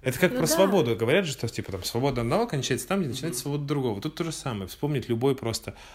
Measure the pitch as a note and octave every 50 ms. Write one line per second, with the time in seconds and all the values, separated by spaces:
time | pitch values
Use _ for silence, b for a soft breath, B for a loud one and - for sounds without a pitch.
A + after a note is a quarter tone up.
0 | - C3 B2+ - F#3 F3+ - - E3 D3 D3+ - F#3+ F#3+ G3 F#3 D3 A#2+ A2+ G2
1 | A2+ A2+ C#3+ F#3+ G3 D#3 C3+ - - A2+ - - G#2 - F#2+ F#2 F2+ - - A#2
2 | B2+ C#3+ C3 A#2+ A#2 A#2 C#3+ G3 A#3 A#3+ - C#3 B2 - C3+ A2 - - F#3 G3+
3 | F#3 C3 A2+ - C#3 E3 - - - D3 C#3+ D3 D3 C#3 D3+ C#3+ C3 B2 G#2 G2
4 | G2+ D#3 D3+ - E3+ E3 D3+ - - C#3 A#2 G2+ F#2+ F2+ - - - D3 D3+ C3
5 | G#2 - A#2+ A2+ B2 C#3 C3+ - - A2+ A2 - - - - B B B